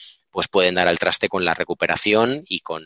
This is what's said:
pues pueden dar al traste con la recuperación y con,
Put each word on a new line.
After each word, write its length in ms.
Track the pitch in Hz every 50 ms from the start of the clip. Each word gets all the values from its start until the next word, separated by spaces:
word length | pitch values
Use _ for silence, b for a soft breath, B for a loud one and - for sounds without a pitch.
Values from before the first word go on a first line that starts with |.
| B B B B B _
pues 160 | - 95 85
pueden 260 | - - 98 90 90 90
dar 140 | 90 90
al 100 | 87 85
traste 320 | 82 - 90 85 - - 95
con 160 | - 92 90
la 80 | 85 80
recuperación 880 | - 87 - 87 - 85 82 80 78 - 104 104 110 117 - 135 151 180
y 140 | - 92 82
con, 200 | - - 82 80 78